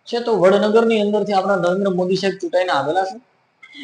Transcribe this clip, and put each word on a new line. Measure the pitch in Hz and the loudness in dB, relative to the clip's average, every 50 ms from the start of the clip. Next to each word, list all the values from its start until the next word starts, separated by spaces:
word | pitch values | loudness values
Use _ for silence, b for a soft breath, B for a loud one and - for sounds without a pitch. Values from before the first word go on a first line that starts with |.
| _ | _
છે? | - 233 240 | -8 -6 -6
તો | 240 240 220 | -2 0 0
વડનગરની | 185 170 190 196 202 208 214 208 233 233 226 226 214 | 4 4 4 4 4 2 2 2 2 4 4 2 2
અંદરથી | 208 208 208 214 202 190 202 | 0 0 0 -2 -2 0 0
આપણા | 190 185 202 202 | -2 0 0 0
નરેન્દ્ર | 185 170 175 185 196 202 196 | 0 0 0 0 0 0 -2
મોદી | 180 180 185 180 190 | 0 0 0 0 0
સાહેબ | - 190 196 185 | 0 -2 -2 -4
ચૂંટાઈને | - - 233 160 180 180 180 160 | -4 -8 -4 -2 -2 0 0 -2
આવેલા | 143 - 147 165 190 190 | -2 -2 -2 -2 -2 -2
છે. | 190 214 247 - _ _ _ _ _ _ _ B B B 285 | -2 -6 -10 -16 _ _ _ _ _ _ _ B B B -18